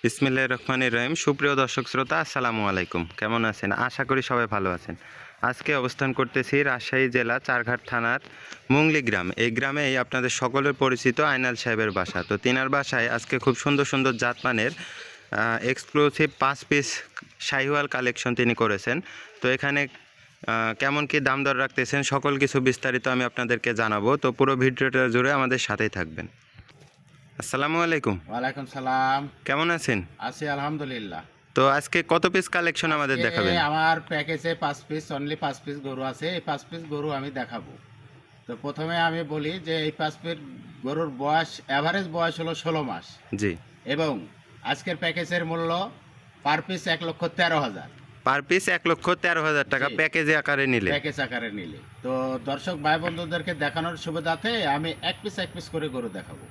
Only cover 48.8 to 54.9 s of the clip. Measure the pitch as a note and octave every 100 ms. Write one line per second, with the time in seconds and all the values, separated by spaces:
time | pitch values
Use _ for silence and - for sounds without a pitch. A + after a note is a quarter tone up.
48.8 | E3+ D#3+ - F3 F3+ E3 D#3 D3 C3+ C3+
49.8 | C#3 - D#3 E3 D3+ D#3 C#3+ C#3 C3+ B2
50.8 | F#2+ D3 D3 C#3+ C3 B2 A2+ G2+ E2+ G2+
51.8 | - - B2+ C3 C3 B2+ A#2 C#3 F#3+ F3
52.8 | D3+ D#3+ E3+ E3 E3+ E3+ D#3 D#3+ D3 E3
53.8 | E3 D#3+ E3 D#3+ E3 E3 A3 A#3 D#3 D3
54.8 | D#3+